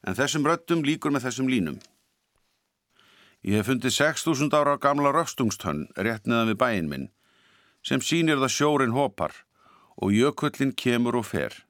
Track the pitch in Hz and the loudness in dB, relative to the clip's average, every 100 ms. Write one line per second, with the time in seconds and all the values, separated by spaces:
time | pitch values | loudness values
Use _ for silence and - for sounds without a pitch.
0 | - 98 139 156 147 170 - 170 143 156 | -8 -2 -2 0 0 -2 0 0 0 -2
1 | 156 143 123 120 131 127 82 67 - _ | -2 -2 -4 -2 0 0 0 -6 -16 _
2 | _ _ _ _ _ _ _ _ _ _ | _ _ _ _ _ _ _ _ _ _
3 | _ _ _ _ - 104 104 131 123 - | _ _ _ _ 0 0 2 0 0 2
4 | 147 156 - 147 147 151 143 143 143 143 | 0 0 -2 0 2 2 2 2 2 2
5 | 143 143 165 - 117 - 92 73 73 - | 2 2 -2 -2 -2 -2 -4 -6 -6 -4
6 | 104 110 120 117 113 104 127 104 78 67 | -4 -2 0 0 2 0 0 0 -4 -6
7 | 69 _ _ _ _ _ _ _ - 135 | -10 _ _ _ _ _ _ _ -4 -4
8 | - 165 160 143 131 - 147 147 127 123 | 0 0 2 2 2 2 2 4 2 2
9 | 135 - 78 - _ _ _ _ _ - | -2 -2 -6 -6 _ _ _ _ _ -4
10 | 98 104 135 147 151 - 139 - 127 120 | 2 4 2 2 -4 -2 -4 0 0 2
11 | 120 120 107 90 60 - | 2 0 -2 -4 -4 -8